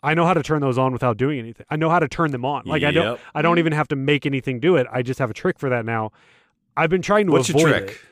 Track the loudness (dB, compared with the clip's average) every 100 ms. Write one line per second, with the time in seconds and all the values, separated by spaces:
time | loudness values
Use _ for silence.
0 | 0 0 2 2 0 0 0 2 0 0
1 | -2 0 -2 -2 -8 -16 -8 -2 2 2
2 | 0 -2 -2 -2 -4 -4 -4 -2 0 0
3 | 0 -4 -8 -2 2 2 2 0 -2 -2
4 | 0 0 0 -4 -4 -2 2 2 2 -2
5 | -4 -2 -4 -2 -4 -2 -2 -2 -2 -4
6 | -4 _ _ _ _ _ _ -2 0 0
7 | 2 2 4 2 2 4 4 2 0 -12
8 | -20